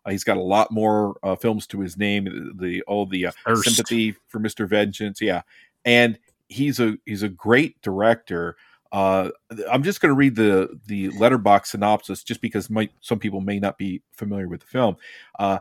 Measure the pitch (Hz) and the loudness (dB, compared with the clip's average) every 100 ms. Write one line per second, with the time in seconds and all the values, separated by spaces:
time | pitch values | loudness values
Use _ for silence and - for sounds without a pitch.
0 | 101 98 - 95 92 104 110 107 110 107 | -8 -4 -2 -2 2 2 2 2 2 2
1 | 104 - 98 95 117 107 - 98 92 95 | 0 -4 -4 -2 -2 -2 -6 -8 -8 -4
2 | 104 101 95 - 76 95 90 92 - 104 | -2 -2 -4 -8 -12 -8 -6 -6 -4 -4
3 | 95 92 87 - 113 113 107 117 - 117 | -2 -2 -4 -4 -2 0 2 0 0 0
4 | 110 104 _ 110 107 - 98 107 104 101 | -2 -4 _ -6 -6 -4 0 2 0 -2
5 | 104 98 107 87 - _ _ _ 120 120 | -8 -4 -2 -2 -6 _ _ _ 4 6
6 | 120 104 _ _ - 110 143 123 113 107 | 4 0 _ _ -12 -4 -2 0 0 -2
7 | - 101 104 87 107 123 160 - 104 95 | -8 -6 -6 -4 2 4 4 -4 -6 2
8 | 110 117 - 87 85 - _ _ _ 101 | 2 2 -2 -6 -6 -10 _ _ _ -2
9 | 95 95 92 - - 113 107 131 165 - | 0 2 -2 -8 -14 -10 -2 0 0 2
10 | 165 139 139 110 107 95 - - - 101 | 2 4 2 4 4 4 0 -6 -8 -6
11 | 95 95 117 127 104 101 - 104 104 107 | -4 2 4 4 6 4 2 -2 2 0
12 | - 95 - 110 113 104 95 110 107 _ | -2 -10 -8 -8 -6 -6 -4 -4 -4 _
13 | - 110 107 98 98 101 98 - 98 90 | -6 -4 -4 -4 -4 -2 -4 -4 -6 -8
14 | _ - 104 101 87 85 _ 127 113 90 | _ -12 -8 -6 -8 -10 _ 0 0 -2
15 | - - - - 101 95 | -12 -20 -16 -4 -2 -2